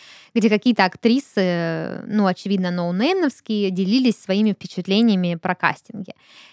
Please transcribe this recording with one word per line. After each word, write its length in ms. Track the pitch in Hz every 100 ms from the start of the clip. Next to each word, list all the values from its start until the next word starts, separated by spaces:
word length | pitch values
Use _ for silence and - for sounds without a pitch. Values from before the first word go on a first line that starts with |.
| - - -
где 140 | 233 208
какие-то 340 | 214 247 208
актрисы, 1200 | 185 - 233 254 - - 185 175 165 160 160 - -
ну, 200 | 214 196
очевидно, 440 | 180 196 202 180
ноунеймовские, 1000 | 175 175 180 269 381 311 - - 214 196
делились 500 | 185 190 247 254 -
своими 300 | - 196 214
впечатлениями 840 | 190 - - 180 196 233 190 175 170
про 180 | 180
кастинги. 580 | 180 160 - - - 185 - _ - -